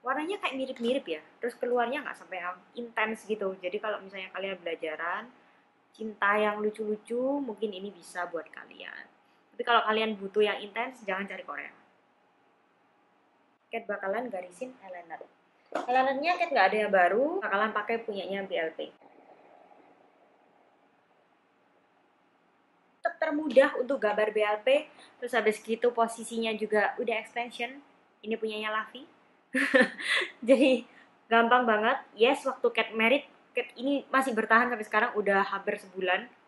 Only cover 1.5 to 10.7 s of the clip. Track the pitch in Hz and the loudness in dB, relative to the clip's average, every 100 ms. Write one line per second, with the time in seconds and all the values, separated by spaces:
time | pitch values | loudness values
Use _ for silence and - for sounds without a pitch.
1.5 | - 240 247 233 285 254 - 175 185 175 | -4 -2 0 0 -4 -8 -12 -12 -10 -8
2.5 | 185 - - 233 226 220 226 - 214 196 | -10 -14 -12 -6 -2 0 -2 -6 -4 -4
3.5 | 190 180 208 214 196 190 196 185 180 196 | -4 -6 -6 -6 -8 -10 -14 -12 -8 -8
4.5 | 190 170 165 160 156 170 190 240 - _ | -6 -8 -6 -8 -6 -6 -6 -10 -20 _
5.5 | _ _ _ _ _ 220 208 202 208 214 | _ _ _ _ _ -12 -2 2 4 2
6.5 | 214 214 214 214 214 - 233 262 285 262 | 2 -2 -2 -4 -6 -4 -2 0 -2 -4
7.5 | 202 214 185 202 180 165 185 175 170 156 | -4 -6 -4 -12 -12 -14 -8 -6 -6 -10
8.5 | - - - - - - _ _ _ _ | -16 -18 -18 -16 -16 -18 _ _ _ _
9.5 | - 240 233 214 214 220 208 196 208 208 | -8 4 4 4 2 0 -4 -4 0 0
10.5 | - 202 | 0 -8